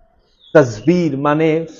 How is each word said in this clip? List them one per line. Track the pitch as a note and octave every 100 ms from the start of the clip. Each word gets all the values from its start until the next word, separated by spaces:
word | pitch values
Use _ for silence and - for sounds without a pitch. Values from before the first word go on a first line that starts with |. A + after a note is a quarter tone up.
| _ _ _ _ -
তসবির | E3 C3 G#2+ A#2+ F3+ E3 C3+
মানে | D3 D3+ D#3+ D#3 D#3+ -